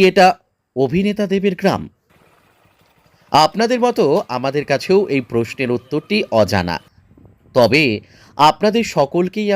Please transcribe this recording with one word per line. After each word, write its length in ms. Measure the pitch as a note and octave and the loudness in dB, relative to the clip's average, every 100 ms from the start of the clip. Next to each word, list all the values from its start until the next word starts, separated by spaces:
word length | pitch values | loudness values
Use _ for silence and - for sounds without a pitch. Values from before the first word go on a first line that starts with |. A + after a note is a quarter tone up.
| F#3 | 4
এটা 180 | F#3 F#3 - _ _ _ B2 | 6 4 2 _ _ _ -4
অভিনেতা 500 | C3 E3 G3+ G3+ G3+ | -2 0 -2 -2 -2
দেবের 220 | G3 G3 F3 | -2 -2 -2
গ্রাম? 200 | F#3+ A2+ D2+ - _ _ _ _ _ _ _ _ _ _ _ _ _ | 0 -2 -6 -18 _ _ _ _ _ _ _ _ _ _ _ _ _
আপনাদের 480 | C#3+ D#3 F#3+ A3+ B3 B3 | 2 2 0 -2 0 0
মতো 200 | A#3+ D#3 E3+ - B2 | 0 0 0 -2 -6
আমাদের 260 | C3+ C#3+ C3+ | -4 -4 -2
কাছেও 280 | C3+ - F#3+ G3 C3+ | -4 0 0 0 -4
এই 80 | A#2+ | -4
প্রশ্নের 380 | A#2 A#2 - B2+ A#2+ | -4 -4 -6 -4 -4
উত্তরটি 400 | - D3 - G#3 - A2 | -6 -8 -4 -4 0 0
অজানা। 360 | F#2+ G2+ F2 E2 - _ _ _ - _ _ C3 | 2 0 -2 -6 -12 _ _ _ -20 _ _ 2
তবে 260 | A#2 C#3 C#3+ G#2+ - _ _ - D3+ | 2 2 0 -2 -8 _ _ 2 2
আপনাদের 340 | - G#3 A3 G#3+ E3 | 2 0 0 -2 -2
সকলকেই 540 | C#3 E3+ F3+ G#3+ G#3 | -2 -2 -4 -4 -2